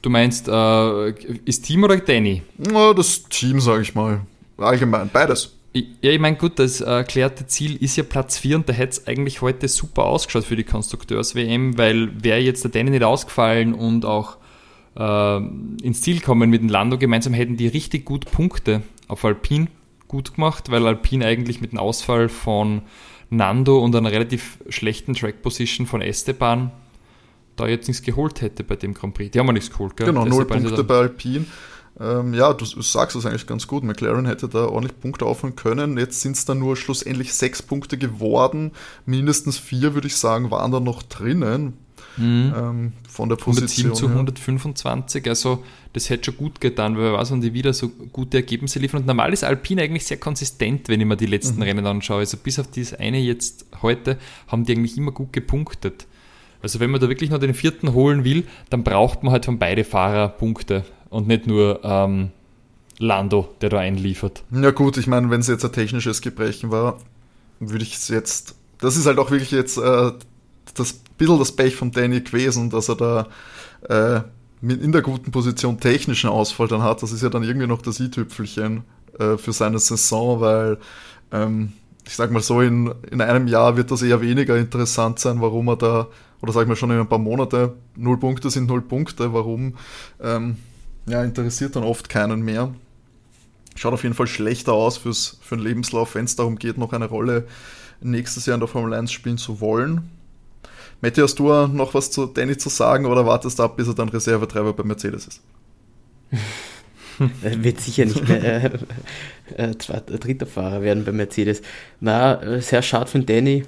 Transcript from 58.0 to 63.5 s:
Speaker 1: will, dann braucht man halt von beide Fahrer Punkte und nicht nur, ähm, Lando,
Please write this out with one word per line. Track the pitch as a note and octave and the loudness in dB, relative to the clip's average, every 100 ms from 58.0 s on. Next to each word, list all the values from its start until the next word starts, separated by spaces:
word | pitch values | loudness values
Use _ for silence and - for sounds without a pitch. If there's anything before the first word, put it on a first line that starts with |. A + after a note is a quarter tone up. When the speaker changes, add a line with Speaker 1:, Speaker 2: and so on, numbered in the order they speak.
| C#3 C#3+ | 6 4
Speaker 1:
will, | B2+ D3+ E3+ - - | 2 2 -2 -12 -4
dann | B2 | 0
braucht | A#2 G2 A#2+ - | 2 4 4 2
man | C3+ | 2
halt | B2+ | 2
von | B2 A#2 | 2 0
beide | F2 G2+ | 0 0
Fahrer | G#2+ G2+ F#2 G#2 G#2 | 2 2 2 2 0
Punkte | - A2+ A2+ - F#2+ F2+ - - | 0 -2 -2 -2 -2 -2 -14 -8
und | A2 G#2+ | -4 2
nicht | A2+ A#2 | 2 4
nur, | G#2 G#2 G2+ | 4 4 2
ähm, | G#2 G2 G2 G2 F#2+ - _ _ _ _ _ - | 0 2 2 0 -2 -6 _ _ _ _ _ -4
Lando, | A2+ G2 G2 G#2 F#2 | 0 2 2 2 0